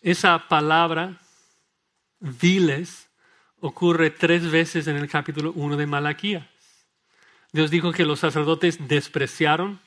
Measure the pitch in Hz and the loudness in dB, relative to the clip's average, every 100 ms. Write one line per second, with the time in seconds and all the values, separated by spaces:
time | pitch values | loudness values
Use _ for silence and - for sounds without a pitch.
0 | 190 180 196 165 - 156 151 160 170 160 | 0 2 4 2 2 0 4 2 2 -2
1 | 180 180 _ _ _ _ _ _ _ _ | -6 -12 _ _ _ _ _ _ _ _
2 | _ _ 156 123 175 190 170 139 175 - | _ _ -12 0 2 4 2 0 -8 -14
3 | _ _ _ _ _ _ 151 - 175 170 | _ _ _ _ _ _ -12 0 0 4
4 | 160 156 170 170 170 160 165 170 156 143 | 2 2 2 2 2 0 0 -4 -4 -4
5 | 147 156 143 147 151 170 147 147 147 147 | -4 -4 -4 -6 -6 -4 -4 -4 -2 -2
6 | 147 151 202 185 - _ _ _ _ _ | -4 -4 -4 -6 -8 _ _ _ _ _
7 | _ _ _ _ _ 151 156 170 175 165 | _ _ _ _ _ -2 2 2 0 0
8 | 156 143 160 151 147 160 175 165 135 147 | 0 0 -2 0 0 0 0 -2 -2 -2
9 | - 147 139 - 156 156 190 196 | -2 -6 -6 0 0 0 -2 -10